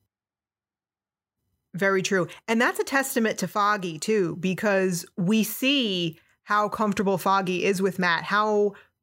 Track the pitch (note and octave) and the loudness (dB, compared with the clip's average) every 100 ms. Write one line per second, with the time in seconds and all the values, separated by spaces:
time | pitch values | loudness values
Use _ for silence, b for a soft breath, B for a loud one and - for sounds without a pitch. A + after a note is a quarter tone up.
0 | _ _ _ _ _ _ _ _ _ _ | _ _ _ _ _ _ _ _ _ _
1 | _ _ _ _ _ _ _ E3+ G3 F#3+ | _ _ _ _ _ _ _ -2 2 2
2 | F3+ F#3+ E3+ B - A3+ B3+ F#4+ G#4 C#4 | 2 0 -2 B -2 2 2 0 -2 0
3 | C4+ B3 A3 - F3+ G#3+ G3+ G#3 F3+ D#3 | 0 0 0 0 -4 0 0 0 -4 -6
4 | - A3 E3+ D#3 F#3 F3+ G#3+ G3 F#3+ F3 | -2 0 0 -2 -4 -2 0 2 2 -2
5 | - - F3 A3 G#3+ - C4 C#4+ A3+ F#3 | -6 -4 2 2 2 -2 0 0 0 -2
6 | E3+ - b b - G#3 G#3 G#3+ G#3+ F#3+ | -4 -6 b b -2 0 0 0 -2 0
7 | G3 F#3+ G3 G3 F#3 F3+ F#3+ F#3 F#3+ F#3 | 0 0 2 0 0 -2 0 0 -2 0
8 | F3+ E3 D#3+ G3+ G#3+ G#3 G#3 G3+ B _ | 0 0 0 0 2 2 0 -2 B _